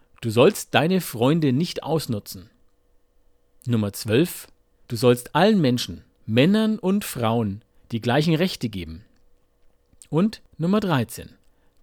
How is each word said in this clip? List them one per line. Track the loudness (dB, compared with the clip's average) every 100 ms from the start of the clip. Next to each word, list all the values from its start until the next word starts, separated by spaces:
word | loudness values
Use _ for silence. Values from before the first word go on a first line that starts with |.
| _ _
Du | 0
sollst | 4 4 4 0
deine | 0 2 0
Freunde | -2 0 0 2 2
nicht | 0 -2 -6
ausnutzen. | -4 -4 -4 -8 -8 -18 -20 _ _ _ _ _ _ _ _ _ _ _ -2
Nummer | -2 -2
zwölf. | -4 0 2 2 -4 -18 _ _ _ -10
Du | 0
sollst | 2 2 0
allen | 2 2 4
Menschen, | 2 0 -4 -12 -18 _ -2
Männern | 2 4 4 0 -2
und | -2 -2
Frauen, | -4 -4 -2 0 -2 -6 -14 _ -10
die | -4
gleichen | 0 0 2
Rechte | 0 -2 -4 -8
geben. | -8 -10 -14 -20 _ _ _ _ _ _ _ _ _ -6
Und | -2 -2 -4 _ -6
Nummer | -2 0
dreizehn. | 0 -2 -2 -8 -18 -20 _ _ _ _